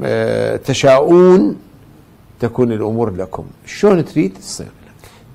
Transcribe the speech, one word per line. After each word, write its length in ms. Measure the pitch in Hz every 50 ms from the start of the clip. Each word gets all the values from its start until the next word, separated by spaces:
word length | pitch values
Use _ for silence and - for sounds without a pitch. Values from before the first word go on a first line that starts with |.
| 143
آه، 520 | 127 113 113 113 113 110 110 110 110 110
تشاءون، 1000 | 113 - - 131 - - 139 131 131 151 156 170 175 180 185 180 190 208 302 - - - - - - _ - - - _ _ _ _ _ _ _ -
تكون 320 | 120 113 113 - 127 120
الأمور 380 | 110 107 110 107 110 117 117 107 92
لكم". 300 | 92 95 - - - - - - _ _
شلون 400 | - - - - 208 202 170 139
تريد 320 | - - 151 175 190 - -
تصير 300 | - - - - - -
لك. 420 | - _ _ _ _ _ - - _ _ _ -